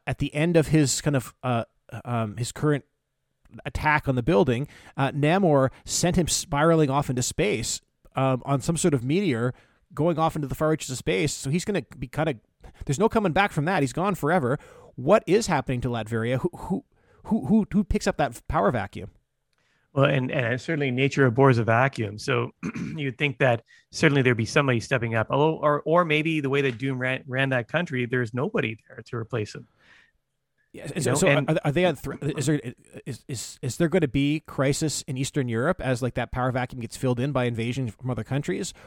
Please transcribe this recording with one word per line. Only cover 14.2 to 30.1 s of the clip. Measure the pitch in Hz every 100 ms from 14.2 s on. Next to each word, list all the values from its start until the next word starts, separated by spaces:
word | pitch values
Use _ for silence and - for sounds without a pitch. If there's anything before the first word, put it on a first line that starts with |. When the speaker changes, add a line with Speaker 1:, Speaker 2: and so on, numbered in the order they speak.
| 143 180 123 143 - - -
Speaker 1:
What | - 127 214 -
is | 196 220
happening | 156 - 127
to | 127
Latveria? | 120 107 113 113 127
Who, | -
who, | - - 185 - _ _ _
who, | - 220 127
who, | 220 196
who | 190
picks | 208 214 -
up | -
that | 143 117 -
power | 151 196
vacuum? | 123 104 101 95 - _ _ _ _ _ _ _
Speaker 2:
Well, | - 143
and, | 147 127
and | 147 113 123
certainly | - 160 143
nature | 123 139 143 135
abhors | 113 139 120
a |
vacuum. | 110 113 135 - 107 104
So | - 123 120 -
<clears throat> | 170 - 143 156
you'd | 139 120
think | 147 127
that | 135 120 - _ _
certainly | - - 139
there'd | 127 113
be | 110
somebody | - 139 120
stepping | - 131 117
up, | 113 107
although, | 135 156 160
or, | 147 147
or | - 165
maybe | 175 151 156 156
the | 135
way | 139
that | 139 113
Doom | 135 131
ran, | 127 131 143
ran | 127 135
that | 131 117
country, | 156 175 127 123
there's | 127 117
nobody | 120 160 - 113 110 -
there | 110
to | 110 120
replace | 110 120 104
him. | - 117 _ _ - _